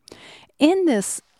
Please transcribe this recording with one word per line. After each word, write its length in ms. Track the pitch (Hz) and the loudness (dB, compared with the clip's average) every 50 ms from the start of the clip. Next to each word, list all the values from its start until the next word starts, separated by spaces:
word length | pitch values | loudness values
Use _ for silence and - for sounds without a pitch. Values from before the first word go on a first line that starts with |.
| _ - - - - - - - - _ _ - | _ -20 -20 -20 -20 -20 -20 -20 -20 _ _ 0
In 260 | 269 311 381 381 370 | 2 2 2 2 0
this 380 | 320 233 202 - - - - - _ _ | 0 0 -2 -2 -6 -10 -12 -14 _ _